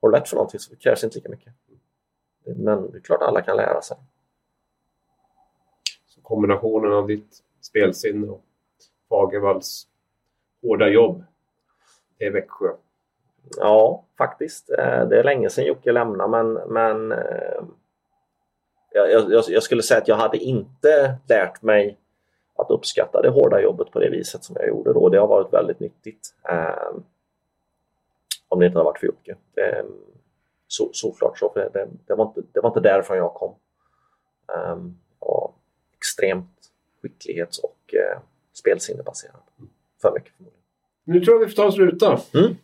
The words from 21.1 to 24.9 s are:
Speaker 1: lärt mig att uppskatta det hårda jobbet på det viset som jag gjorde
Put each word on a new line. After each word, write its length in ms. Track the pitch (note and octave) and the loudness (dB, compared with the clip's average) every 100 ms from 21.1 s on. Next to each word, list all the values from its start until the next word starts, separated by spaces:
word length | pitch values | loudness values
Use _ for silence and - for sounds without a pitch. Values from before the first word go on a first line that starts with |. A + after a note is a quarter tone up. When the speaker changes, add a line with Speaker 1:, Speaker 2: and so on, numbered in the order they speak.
| C3 _ | -2 _
Speaker 1:
lärt 340 | A2+ F#2 - | 2 2 -4
mig 360 | G#2+ G#2 G#2 G#2 _ _ _ _ _ - | 2 2 2 -4 _ _ _ _ _ -6
att 160 | - | -2
uppskatta 500 | - - - - - | -2 -2 -4 0 2
det 80 | C3+ | 2
hårda 320 | C3 C3 G2+ | 4 4 4
jobbet 300 | G2 F#2 - | 2 0 -6
på 80 | - | -2
det 100 | - | -2
viset 340 | F2 F2+ - | -2 -8 -14
som 120 | - - | -14 -6
jag 80 | A1 | -4
gjorde 260 | A1 - | -4 0